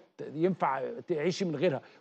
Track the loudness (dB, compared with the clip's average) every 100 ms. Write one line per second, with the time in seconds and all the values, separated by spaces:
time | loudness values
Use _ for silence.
0 | -2 -14 -8 0 2 2 0 0 -2 -4
1 | -4 0 0 0 -2 2 2 2 -6 -6